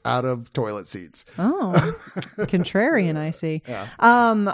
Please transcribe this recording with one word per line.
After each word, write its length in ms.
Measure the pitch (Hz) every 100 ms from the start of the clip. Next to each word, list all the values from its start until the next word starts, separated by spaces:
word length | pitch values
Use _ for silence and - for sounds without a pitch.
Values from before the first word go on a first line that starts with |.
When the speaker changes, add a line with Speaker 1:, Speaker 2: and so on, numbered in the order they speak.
| -
Speaker 1:
out 180 | 123 127
of 260 | 123 117
toilet 340 | - 110 104 92
seats. 360 | 101 85 - - -
Speaker 2:
Oh, 320 | 196 370 190
Speaker 1:
<laughs> 440 | 175 440 453 - - - -
Speaker 2:
contrarian, 760 | 208 185 175 196 247 294 175 156
I 140 | 156
see. 320 | 160 160 156 -
Speaker 1:
Yeah. 200 | 110 107 -
Speaker 2:
Um, 540 | 233 240 233 220 202